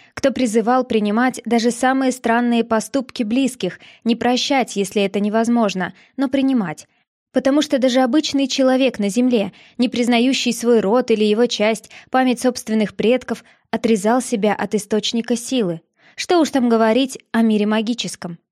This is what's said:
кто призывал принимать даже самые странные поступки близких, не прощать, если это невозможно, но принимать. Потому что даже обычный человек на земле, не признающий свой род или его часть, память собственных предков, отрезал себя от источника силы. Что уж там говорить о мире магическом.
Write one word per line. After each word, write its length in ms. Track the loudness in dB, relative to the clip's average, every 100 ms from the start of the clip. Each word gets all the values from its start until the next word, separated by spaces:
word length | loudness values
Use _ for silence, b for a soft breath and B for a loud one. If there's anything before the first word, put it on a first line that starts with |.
| b
кто 180 | b -2
призывал 520 | 0 0 0 2 0
принимать 580 | 0 0 0 0 0 -2
даже 280 | -2 0 2
самые 400 | 0 0 0 0
странные 520 | -2 0 0 2 0
поступки 600 | 0 -2 -2 -4 -4 -6
близких, 560 | -2 0 -2 -2 -8 -8 B B
не 120 | -2 0
прощать, 600 | 0 0 0 0 -2 -2
если 260 | -4 -2
это 180 | -2 0
невозможно, 760 | -2 0 0 2 0 -2 -6 -10 b b
но 100 | -2
принимать. 600 | 0 2 0 -2 -6 -14 _ _ _ _
Потому 320 | -2 2 2
что 160 | 2 2
даже 220 | 2 2
обычный 460 | 2 2 0 0 -2
человек 520 | 0 2 2 0 0
на 100 | -2
земле, 420 | 0 2 2 -2 B B B
не 100 | -2
признающий 640 | 0 0 2 2 0 -2
свой 280 | -2 2 2
род 280 | 2 0 2
или 140 | 2
его 240 | 2 2 0
часть, 420 | 0 -2 -2 -6 B B
память 300 | 0 2 0
собственных 540 | -2 -2 -2 -2 -2 0
предков, 480 | 0 0 -2 -10 -12 b b
отрезал 500 | -4 0 0 2 0
себя 320 | 0 -2 0
от 220 | -2 -2 -4
источника 600 | -2 -4 -2 -4 -4 -4
силы. 460 | -2 -2 -2 -4 -10 _ b b
Что 240 | 0 2
уж 100 | 2
там 200 | 2 2
говорить 480 | 4 4 2 0 -4 _
о 100 | 0
мире 240 | 2 2 2
магическом. 720 | 0 -2 -4 -6 -10 -12 -14 _